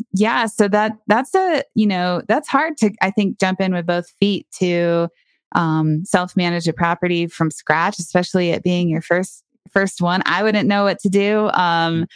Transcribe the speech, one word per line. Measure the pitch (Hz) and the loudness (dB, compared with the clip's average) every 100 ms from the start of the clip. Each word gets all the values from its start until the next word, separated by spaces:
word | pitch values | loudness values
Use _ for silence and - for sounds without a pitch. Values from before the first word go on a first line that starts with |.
| - | -2
yeah, | 190 208 262 226 | 0 0 0 -2
so | - 202 | 0 2
that, | 208 214 220 - | 2 0 -2 0
that's | 220 269 | 0 2
a, | 381 370 311 - | 0 2 0 -2
you | - 214 | 0 0
know, | 180 180 175 - | 2 0 -2 0
that's | 254 - | -2 0
hard | 277 320 311 | 0 0 0
to, | 208 - | -2 0
I | 190 | -2
think, | 196 202 - | 0 -2 0
jump | 190 190 | -2 0
in | 190 | -2
with | 180 170 | -2 -2
both | 175 175 - | -4 -4 -2
feet | 202 196 - - | -2 -2 -6 -4
to, | 180 175 170 170 170 - _ _ _ 165 | 0 2 2 0 -2 -6 _ _ _ -2
um, | 165 156 156 156 | 2 2 2 0
self-manage | 185 180 180 - 175 170 165 | -2 -4 -4 -2 -2 -2 -2
a | |
property | - 170 175 180 170 170 | -2 -2 -2 -2 -2 -4
from | - 160 | -2 -4
scratch, | - - 156 180 208 | -4 -2 0 0 -4
especially | 170 180 180 185 175 | -2 -2 0 0 0
it | - | 0
being | 185 180 175 | 0 0 0
your | 160 | -2
first, | - 175 185 - _ _ - | 0 -2 -2 -8 _ _ -6
first | 196 196 - | -2 -2 -2
one. | 175 185 | -2 0
I | - 175 | 0 0
wouldn't | 220 208 190 | 0 0 2
know | 202 | 2
what | 202 - | 0 0
to | 202 | 0
do. | 196 202 214 214 | 2 2 2 2
Um, | - 180 170 165 165 175 | 2 2 2 0 0 -4